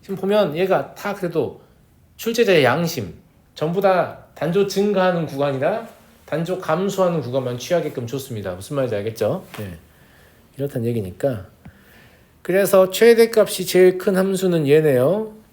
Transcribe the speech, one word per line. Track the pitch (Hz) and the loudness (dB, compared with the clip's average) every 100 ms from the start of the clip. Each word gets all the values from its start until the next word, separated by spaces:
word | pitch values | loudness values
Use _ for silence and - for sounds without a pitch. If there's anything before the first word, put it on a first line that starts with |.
지금 | - 190 | -10 -6
보면 | 190 214 185 | 0 2 0
얘가 | 151 185 165 131 | 0 0 0 -2
다 | - 202 | -10 -10
그래도 | 196 175 160 104 - _ _ _ _ _ - | -6 -4 -2 -4 -8 _ _ _ _ _ -10
출제자의 | 226 233 208 170 | -4 0 4 4
양심, | 123 143 170 - 90 80 _ _ _ | 4 2 -2 -4 -10 -14 _ _ _
전부 | - 156 180 | -6 -4 0
다 | 190 180 147 - - | 2 2 0 -8 -20
단조 | - 151 185 196 | -8 -2 0 0
증가하는 | 196 208 190 185 170 | 0 0 2 0 0
구간이라 | 151 135 143 131 151 226 - - _ _ - | -6 -4 -4 -2 -2 -4 -8 -20 _ _ -8
단조 | 151 170 180 | -6 -4 -6
감소하는 | - 160 196 196 180 170 | -4 -2 -2 0 0 -2
구간만 | 120 131 123 123 | -4 -4 -4 -8
취하게끔 | - 170 151 - 117 | -2 -2 -2 -8 -8
줬습니다. | 139 - 110 95 | -8 -8 -10 -8
무슨 | 90 98 143 | -10 -8 -4
말인지 | 123 101 | -4 -4
알겠죠? | 104 110 107 175 - - | -6 -4 -4 -4 -8 -14
네. | 101 82 _ _ _ _ _ _ _ - | -14 -14 _ _ _ _ _ _ _ -10
이렇다는 | 139 135 117 | -8 -4 -4
얘기니까. | 117 92 87 139 107 90 _ - _ _ - _ _ _ _ | -4 -8 -6 -6 -6 -12 _ -20 _ _ -20 _ _ _ _
그래서 | - 185 190 190 185 | -2 0 4 4 4
최대값이 | - 226 226 226 220 196 - | 4 6 6 6 4 2 -2
제일 | 185 185 185 185 | 0 6 6 4
큰 | - 185 | -2 0
함수는 | 190 190 185 170 139 | 0 0 0 0 4
얘네요. | 151 156 127 135 208 220 - _ | 4 4 4 2 0 -4 -12 _